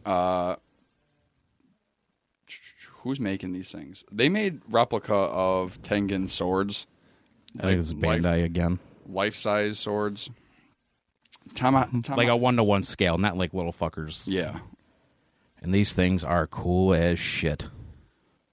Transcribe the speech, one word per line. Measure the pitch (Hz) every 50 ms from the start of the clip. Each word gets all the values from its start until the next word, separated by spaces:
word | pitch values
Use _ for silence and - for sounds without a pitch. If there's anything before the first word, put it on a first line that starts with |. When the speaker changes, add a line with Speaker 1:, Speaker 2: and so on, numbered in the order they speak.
| -
Speaker 1:
Uh, | 101 95 90 90 92 92 90 90 90 87 - _ _ _ _ _ _ _ _ _ _ _ _ _ _ _ _ _ _ _ _ _ _ _ _ _ _ _ _ _ _ _ _ _ _ _ _ _ - - - - - - - - - - -
who's | - 120 135 135
making | 117 98 98 95 - 92
these | 90 92 92 -
things? | - 87 78 73 95 - - _
They | 101 104 123 151
made | 190 214 214 196 165 - - -
replica | 110 117 117 - 120 104 - - 107
of | 98 98 - - 92 92 92 92 92 92 92 - -
Tengen | - - 104 104 101 98 101 92 95 92
swords. | - - 92 90 95 95 98 101 101 - - - _ _ _ _ _ _ _ _ _ _ _ - - -
Speaker 2:
I |
think | 95 92 95 90
this | 82 78
is | 78
Speaker 1:
Like, | 76 -
life, | 80 82 85
Speaker 2:
Bandai | 87 87 85 85 85
again. | 85 85 87 87 85 90 90 - - - - - -
Speaker 1:
life-size | 95 92 98 107 107 - - 110 104 107 104 107 107 -
swords. | - 104 104 104 104 104 101 98 - - 120 - _ _ _ _ _ _ _ _ _ _ _ _ _ _ _ _ _ _ - - - - -
Tama-, | - 131 127 135 135 127 - 123 120
Tama- | 117 - 139
Speaker 2:
Like | 131 120 120
a | 120
one-to-one | 120 120 127 123 117 110 104 101 98
scale, | 90 - - - 98 87 82 87
not | 98 104 85
like | 92 92 82 -
little | 92 87 85
fuckers. | 85 - 85 80 - 82 78 76 78 - -
Speaker 1:
Yeah. | - 95 92 82 73 73 82 - - - - _ _ _ _ _ _ _ _ _ _ _ _ _ _ _ _
Speaker 2:
And | - 87
these | 92 101 104 -
things | - - 90 90 95 87 80
are | 65 85 87 80 -
cool | - - - 87 90 92 95 95 92
as | 80 85 87 85 82
shit. | - - - - - 78 73 - - - - - - - - - - _ _ _ _ _ _ _ _ _